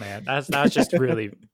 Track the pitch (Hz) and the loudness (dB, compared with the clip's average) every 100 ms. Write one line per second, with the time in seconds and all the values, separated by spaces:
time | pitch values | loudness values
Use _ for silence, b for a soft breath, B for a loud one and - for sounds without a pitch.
0 | 101 101 101 139 139 143 180 - 254 175 | -12 -10 -4 -4 -2 2 2 4 2 2
1 | 127 113 104 - - | 2 0 -4 -10 -20